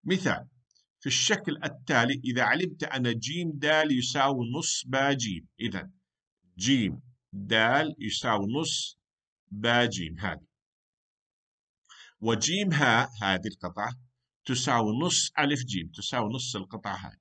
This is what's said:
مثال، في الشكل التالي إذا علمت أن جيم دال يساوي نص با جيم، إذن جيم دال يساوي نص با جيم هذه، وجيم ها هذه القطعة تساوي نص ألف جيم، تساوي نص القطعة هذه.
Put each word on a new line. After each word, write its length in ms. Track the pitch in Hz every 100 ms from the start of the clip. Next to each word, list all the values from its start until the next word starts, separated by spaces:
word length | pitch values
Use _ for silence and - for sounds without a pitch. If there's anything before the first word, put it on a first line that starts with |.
مثال، 440 | - 185 139 85 - _ _ _ _ _
في 60 | 139
الشكل 500 | - - - - 147
التالي 560 | 143 - - 131 120 139
إذا 180 | 127 123
علمت 420 | 110 139 180 -
أن 340 | 156 131 120 113
جيم 340 | 113 170 170
دال 440 | 147 147 156 156 127
يساوي 520 | 123 151 135 131 117 139
نص 260 | 160 - 131
با 260 | 131 139
جيم، 340 | 139 117 85 - -
إذن 300 | 117 95 - _ _ _ _ _ _ 90
جيم 440 | 107 135 98 64 - _ _
دال 640 | 101 101 110 110 139 156 156
يساوي 480 | 107 - 123 104 101
نص 520 | 135 160 - - - _ _ _ _ _
با 340 | 104 117 120
جيم 340 | 120 95 82 82
هذه، 280 | 101 78 _ _ _ _ _ _ _ _ _ _ _ _ _ _ _ - - _
وجيم 520 | 110 113 123 190 202
ها 380 | 147 135 117 - 107
هذه 240 | 98 92 104
القطعة 480 | - 87 95 110 123 - _ _ _
تساوي 520 | - 127 127 120 107 117
نص 300 | 170 165 - -
ألف 260 | 143 143
جيم، 240 | 123 95 80
تساوي 400 | - - 127 107
نص 220 | 127 127 104
القطعة 400 | 95 107 101 92
هذه. 220 | 82 -